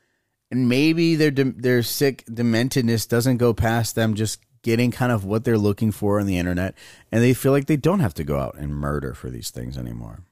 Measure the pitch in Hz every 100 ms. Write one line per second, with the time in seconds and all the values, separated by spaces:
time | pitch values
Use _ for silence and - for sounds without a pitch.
0 | _ _ _ _ _ 123 123 123 151 165
1 | 165 160 151 135 135 - 123 123 117 -
2 | 143 - - 117 120 113 127 139 117 113
3 | - 117 120 123 120 113 113 117 117 -
4 | 110 104 110 - _ _ 117 113 123 113
5 | 123 117 95 110 120 113 104 98 110 98
6 | 101 101 98 90 87 90 95 - - -
7 | _ 113 120 123 135 139 135 151 156 196
8 | 117 - 71 71 65 - 73 73 71 73
9 | 67 65 64 62 - - 60 65 60 58
10 | 57 53 -